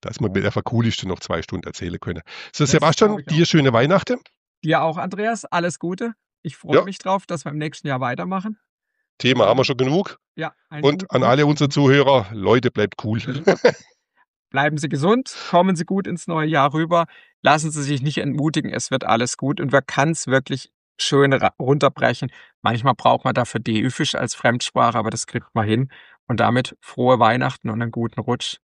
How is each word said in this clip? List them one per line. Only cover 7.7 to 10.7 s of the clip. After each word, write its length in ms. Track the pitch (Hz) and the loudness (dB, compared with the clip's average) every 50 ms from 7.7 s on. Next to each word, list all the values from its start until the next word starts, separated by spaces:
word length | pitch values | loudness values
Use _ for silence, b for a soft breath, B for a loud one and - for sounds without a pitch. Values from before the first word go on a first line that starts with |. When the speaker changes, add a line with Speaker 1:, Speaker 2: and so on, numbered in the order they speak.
| - - _ | -10 -10 _
Speaker 2:
Jahr 140 | 151 135 127 | -6 -4 -4
weitermachen. 580 | 131 123 123 - 175 180 190 190 185 214 214 _ _ _ _ _ _ _ _ _ _ _ _ _ | -4 -4 -4 -6 -6 -6 -6 -6 -6 -8 -10 _ _ _ _ _ _ _ _ _ _ _ _ _
Speaker 1:
Thema 260 | - 120 131 123 110 | 2 2 4 6 6
haben 120 | 95 117 131 | 4 6 4
wir 60 | 131 | 2
schon 120 | - 139 | 0 0
genug. 400 | 120 131 131 143 185 202 - - _ _ _ _ | -2 0 0 0 0 -2 -2 -8 _ _ _ _
Speaker 2:
Ja, 180 | - 160 156 _ _ _ _ | -10 -10 -10 _ _ _ _